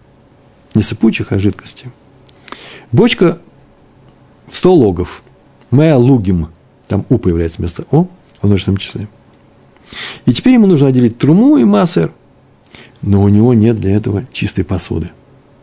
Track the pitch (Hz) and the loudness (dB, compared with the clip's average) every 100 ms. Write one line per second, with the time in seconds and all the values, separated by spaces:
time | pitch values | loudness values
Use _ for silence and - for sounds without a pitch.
0 | _ _ _ _ _ _ _ 110 101 110 | _ _ _ _ _ _ _ -2 -2 -2
1 | 113 - 104 101 101 - - - 127 - | -2 -2 -4 -2 -2 -4 -10 -20 -20 -20
2 | _ _ _ _ - - - - - 123 | _ _ _ _ -20 -20 -20 -20 -4 0
3 | 233 - 175 - _ _ _ _ _ _ | 0 2 -2 -2 _ _ _ _ _ _
4 | _ _ _ _ - - 175 180 107 87 | _ _ _ _ -16 -2 2 4 2 0
5 | 87 - - _ _ _ _ 123 160 135 | -6 -12 -20 _ _ _ _ 2 2 4
6 | 123 131 95 87 80 - _ _ - 101 | 4 2 0 -2 -4 -10 _ _ -8 -6
7 | - 117 92 85 82 - 85 - - 147 | -2 -2 0 -2 -4 -6 -8 -10 -4 -2
8 | 180 - _ _ 101 98 98 98 - - | -2 -6 _ _ -2 0 -2 -6 -6 -12
9 | 104 _ _ _ _ _ _ _ - - | -14 _ _ _ _ _ _ _ -20 -16
10 | - - - 117 254 247 202 160 139 127 | -16 -6 -2 0 2 4 4 4 2 2
11 | 120 113 135 175 262 294 220 202 175 170 | 0 0 2 4 4 4 2 2 0 -2
12 | 156 - _ _ _ _ - - - _ | -4 -6 _ _ _ _ -20 -20 -20 _
13 | 101 98 101 104 117 120 110 110 95 101 | 0 2 4 4 4 4 2 0 -2 -2
14 | 110 98 - - - - 87 95 - 87 | -2 -6 -8 -8 -8 -6 -6 -6 -6 -8
15 | 85 - _ _ _ _ | -8 -12 _ _ _ _